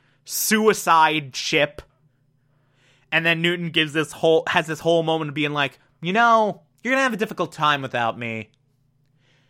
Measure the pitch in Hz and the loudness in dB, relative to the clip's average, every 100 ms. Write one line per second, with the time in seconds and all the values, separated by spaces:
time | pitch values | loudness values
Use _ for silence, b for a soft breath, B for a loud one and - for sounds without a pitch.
0 | _ _ - - - 214 214 202 180 165 | _ _ -10 -6 0 2 4 2 4 4
1 | 156 156 135 - - 156 143 - - _ | 4 2 -6 -8 -2 0 0 -2 -20 _
2 | _ _ _ _ _ _ _ _ _ _ | _ _ _ _ _ _ _ _ _ _
3 | _ 160 165 165 170 175 170 165 156 151 | _ 0 0 2 0 -2 -2 -2 -2 -2
4 | 151 - 165 160 160 180 156 151 165 170 | -4 0 2 2 2 -2 -2 -2 0 2
5 | 160 160 151 139 147 147 139 - _ _ | 2 -2 -4 -4 -4 -2 -4 -6 _ _
6 | 165 208 233 226 214 - _ _ 240 262 | -4 2 4 4 2 -4 _ _ -4 0
7 | 269 214 214 - 175 - 151 143 131 123 | 0 -2 -4 -4 -6 -2 0 0 -2 -2
8 | 117 113 117 113 104 _ _ _ _ _ | -2 -2 -8 -8 -12 _ _ _ _ _
9 | _ _ _ _ | _ _ _ _